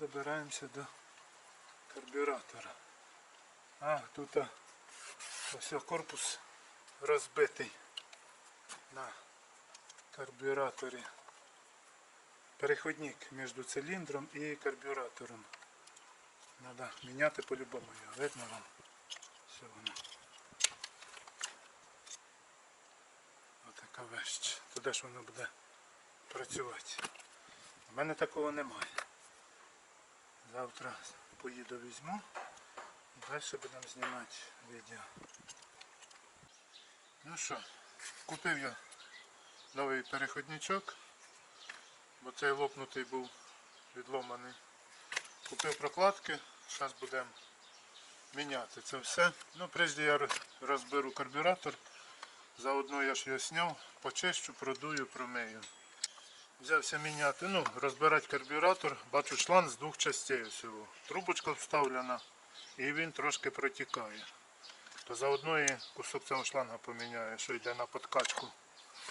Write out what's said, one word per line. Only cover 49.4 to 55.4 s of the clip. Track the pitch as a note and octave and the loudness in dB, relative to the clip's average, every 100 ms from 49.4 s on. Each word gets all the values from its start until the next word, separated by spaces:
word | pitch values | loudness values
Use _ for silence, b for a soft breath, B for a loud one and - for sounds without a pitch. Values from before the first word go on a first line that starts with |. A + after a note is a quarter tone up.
| - | -8
Ну, | D#3+ F3+ | -8 -2
прежде | D#3 E3 D3 | 4 4 6
я | D3+ D3 | 6 6
роз-, | C#3 - - - | 6 0 -4 -4
розберу | C3 C#3 B2 C#3 C3+ | 2 2 4 2 2
карбюратор, | - B2+ C#3 E3+ D#3+ D3+ - B B B B B B B - | 0 -2 4 6 6 2 -4 B B B B B B B -4
заодно | B2+ C#3 C3+ C#3+ | 2 2 2 2
я | C#3 | 4
ж | B2+ C3+ | 2 0
його | C3 | 0
зняв, | - E3 E3+ - B B | 0 2 2 0 B B
почищу, | D3+ - F3+ E3+ - | -4 2 2 2 -2
продую, | - - - D3+ D3 B2+ | -4 -2 -2 0 0 0
промию. | C3 B2 B2 | -4 -4 -2